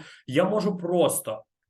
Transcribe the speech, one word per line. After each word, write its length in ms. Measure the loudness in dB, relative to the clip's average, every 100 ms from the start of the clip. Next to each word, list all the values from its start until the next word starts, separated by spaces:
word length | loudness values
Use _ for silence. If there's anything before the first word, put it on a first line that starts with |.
| -8 -18 -4
я 160 | 0
можу 340 | 2 2 0 -2
просто 640 | 0 2 2 0 -6 -10 -12 _ _